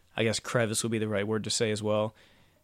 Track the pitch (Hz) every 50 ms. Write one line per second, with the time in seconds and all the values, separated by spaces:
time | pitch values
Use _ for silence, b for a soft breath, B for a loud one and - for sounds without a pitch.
0 | b b b - 113 113 104 - - - - 123 117 104 110 - - 117 117 110
1 | 107 107 107 98 104 104 110 107 98 107 - - 117 110 107 104 107 107 104 107
2 | 107 110 - b b b b b b b b b